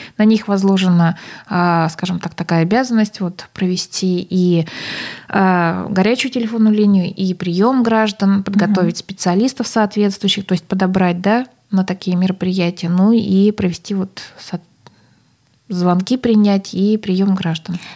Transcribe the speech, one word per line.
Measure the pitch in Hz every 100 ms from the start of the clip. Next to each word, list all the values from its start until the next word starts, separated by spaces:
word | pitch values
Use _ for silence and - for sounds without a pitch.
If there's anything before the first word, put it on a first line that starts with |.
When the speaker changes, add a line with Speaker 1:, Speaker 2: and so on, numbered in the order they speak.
| - -
Speaker 1:
На |
них | 214 220 -
возложена, | 202 196 190 185 175 165 170 - - -
а, | 175 175 170 160
скажем | - 185 175
так, | 165
такая | - 165 165
обязанность | 165 226 247 226 214 -
вот | 180 180 -
провести | - 185 180 - - 185 180 180
и, | 185 180 170 160 - - - - - -
а, | - 190 180 170 185 185
горячую | 190 196 254 262
телефонную | 247 226 226 220 214
линию, | 208 196 180
и | 185 190
приём | 175 185 170 220 262
граждан, | 233 220 220 196 196 196
подготовить | 196 202 208 190 180
Speaker 2:
Мгм. | -
Speaker 1:
специалистов | - 190 185 180 254 - 233
соответствующих, | 240 208 208 208 196 196 202 190
то |
есть | 180
подобрать, | - 190 190 185 180 175
да, | 190 233 254 _ _
на | 190
такие | 185 185 - 180
мероприятия, | 185 190 185 185 175 175 170
ну | 180 202
и | 233 202 190 202
провести | 214 190 170 -
вот | 196 190 - - -
со-, | - 175 - _ - _ _ _ _ _ _ _ -
звонки | 180 180 180 190 254
принять | 247 214 208 196 190
и | - 196 214
приём | 214 185 196
граждан. | 190 170 165 - 175 -